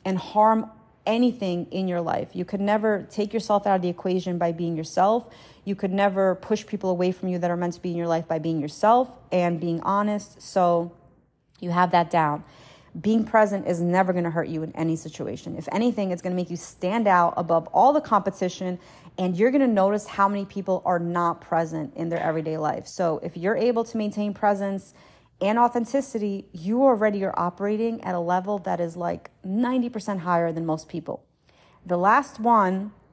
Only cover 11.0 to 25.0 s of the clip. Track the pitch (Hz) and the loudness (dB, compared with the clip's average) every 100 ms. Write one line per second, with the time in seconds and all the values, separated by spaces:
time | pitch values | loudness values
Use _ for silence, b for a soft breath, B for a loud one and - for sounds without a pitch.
11 | _ _ _ _ _ _ 180 175 180 175 | _ _ _ _ _ _ -2 2 4 4
12 | 170 170 151 147 - B B B B - | 4 2 2 0 -8 B B B B -6
13 | 196 220 214 220 214 196 - 170 175 185 | 0 0 4 4 4 2 -2 0 2 2
14 | 185 180 170 165 - 156 160 - 165 160 | 2 0 0 -2 -4 -4 -6 -4 -2 -2
15 | 160 - 143 131 - 151 160 196 240 214 | -6 -10 -8 -8 -10 -10 -6 0 0 0
16 | 190 175 185 180 175 170 - - 185 226 | -4 -4 -4 -4 -4 -8 -10 -6 -2 0
17 | 208 180 170 - 165 165 165 170 240 294 | 4 4 4 0 0 0 2 4 6 4
18 | 294 208 190 - 185 - 185 180 B B | 2 0 0 -4 -4 -4 -6 -6 B B
19 | B - 185 175 233 277 262 208 190 208 | B -4 -2 2 2 4 4 4 2 0
20 | 208 - 196 202 196 196 190 185 - 175 | -4 0 0 0 -6 -8 -2 -2 0 0
21 | 170 175 170 170 - 165 165 160 147 - | 0 0 0 -2 -2 -2 -2 -4 -8 -6
22 | 165 165 165 160 156 156 151 - - - | -4 -2 -2 -2 -4 -4 -4 -4 -8 -4
23 | 175 156 170 170 180 220 233 233 226 226 | -2 -2 -6 -4 -2 0 0 0 -2 -4
24 | 208 208 208 196 208 202 196 196 - b | -4 -4 -4 0 0 0 -2 -6 -10 b